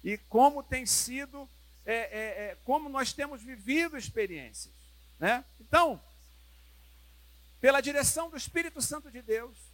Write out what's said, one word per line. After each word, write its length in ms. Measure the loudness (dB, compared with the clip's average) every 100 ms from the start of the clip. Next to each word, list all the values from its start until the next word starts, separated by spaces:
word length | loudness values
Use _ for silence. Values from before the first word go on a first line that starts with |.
E 140 | -4 -6
como 440 | 0 6 6 4
tem 220 | -6 -4
sido, 640 | 0 0 0 -4 -8 -12 -16 -20 -20 -16
é, 100 | -4
é, 560 | -4 -4 -6 -8 -8 -10
é, 80 | -10
como 260 | 0 0 0
nós 220 | -2 -2
temos 300 | -4 -8 -8
vivido 540 | -14 -14 -2 0 0 -4
experiências, 800 | -8 -4 -4 -4 -12 -14 -16 -18 -20 -20 -20 -2
né? 260 | 0 0 -2 -20
Então, 420 | 4 6 6 2 -10 -20 -20 -20 -20 -20 -20 -20 -20 -20 -20 -20 -20 -20 -20 2
pela 220 | 6 6
direção 480 | 2 0 0 0 -4
do 80 | -8
Espírito 460 | -4 -2 -4 -4
Santo 280 | -6 -6 -12
de 120 | -18
Deus 340 | -2 -2 -2 -16 -20